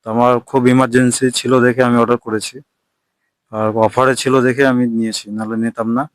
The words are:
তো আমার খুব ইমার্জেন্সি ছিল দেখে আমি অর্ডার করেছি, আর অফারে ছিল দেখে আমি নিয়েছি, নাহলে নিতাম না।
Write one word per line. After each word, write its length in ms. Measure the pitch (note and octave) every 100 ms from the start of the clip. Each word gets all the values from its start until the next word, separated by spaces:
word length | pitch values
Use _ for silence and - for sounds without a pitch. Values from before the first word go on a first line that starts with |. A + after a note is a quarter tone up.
তো 60 | -
আমার 200 | A2+ B2 B2 -
খুব 120 | C3+ B2
ইমার্জেন্সি 520 | B2+ C3 A#2+ B2+ A#2+ C3 A#2+
ছিল 120 | B2 B2+ B2
দেখে 160 | A#2+ B2+
আমি 80 | A#2+
অর্ডার 160 | A#2 A#2+ -
করেছি, 300 | G#2+ - B2+ - _ _ _ _ _ _ _ _
আর 140 | A2 A2 G#2+ A2
অফারে 280 | A2+ B2+ B2
ছিল 120 | - C3 B2+
দেখে 160 | B2 C3+
আমি 120 | B2 B2 A2+
নিয়েছি, 280 | A2 G#2+ G#2 G#2+
নাহলে 200 | A2 A2
নিতাম 240 | A2+ A2+ A2+ A#2
না। 80 | D3+